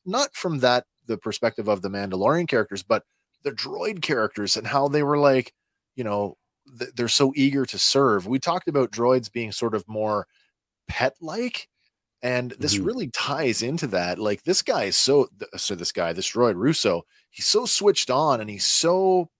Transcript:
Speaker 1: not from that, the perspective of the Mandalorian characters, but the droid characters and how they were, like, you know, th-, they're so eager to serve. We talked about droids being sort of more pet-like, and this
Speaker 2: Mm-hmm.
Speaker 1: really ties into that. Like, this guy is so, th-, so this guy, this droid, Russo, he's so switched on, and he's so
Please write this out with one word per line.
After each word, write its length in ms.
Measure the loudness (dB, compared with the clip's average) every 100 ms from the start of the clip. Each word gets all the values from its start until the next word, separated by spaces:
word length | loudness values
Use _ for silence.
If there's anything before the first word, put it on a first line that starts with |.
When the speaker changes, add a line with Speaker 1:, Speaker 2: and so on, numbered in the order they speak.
| -4
Speaker 1:
not 280 | -2 -2
from 260 | -4 -4 0
that, 260 | 2 2 -2 _ -8
the 100 | -6
perspective 500 | -6 -2 -2 -2 -2
of 140 | -2
the 80 | -2
Mandalorian 580 | -6 -4 0 2 2 0
characters, 360 | 0 0 -6
but 200 | -2 -2 -2 _ _ _
the 80 | -8
droid 500 | -6 -8 -6 -6 -4
characters 540 | -2 0 0 -2 -4 -4
and 120 | 0
how 200 | 0 2
they 160 | 2
were, 140 | 2 4
like, 360 | 4 4 0 -10 _ _ _ -8
you 80 |
know, 340 | -4 -2 -4 -8 _ _ _ -10
th-, 140 | -8 -4
they're 120 | 0
so 240 | 4 4 4
eager 300 | 2 2 -2
to 120 | 0
serve. 480 | 2 4 4 4 0
We 120 | -2
talked 280 | 0 -2 0
about 240 | 0 0
droids 400 | 2 2 2 0
being 200 | -6 -6
sort 220 | -4 -2 -2
of 120 | -4
more 400 | -4 -2 -2 -4 _ _ _ _ _ -10
pet-like, 800 | -2 -2 -2 -8 -6 -6 -6 -12 _ _ _ _ _
and 300 | -2 -2 -4 -6
this 160 | -2 -2
Speaker 2:
Mm-hmm. 100 | -2
Speaker 1:
really 220 | -4 -6
ties 520 | -6 -4 -2 0 0
into 260 | -4 -4 -2
that. 320 | -2 -2 -2
Like, 240 | -2 -2
this 180 | 0 0
guy 220 | 0 -2 0
is 100 | 0
so, 320 | 4 4 2 _
th-, 100 | -14 -8
so 180 | -6 -4
this 160 | -4
guy, 220 | -2 -2
this 180 | -2 -4
droid, 240 | 0 2 2
Russo, 500 | 0 0 -2 -4 -6 _ _
he's 160 | -6 0
so 180 | 0 0
switched 440 | 2 2 2 0
on, 300 | 2 2 0
and 80 | -2
he's 160 | -4 0
so 640 | 2 2 2 2 2 0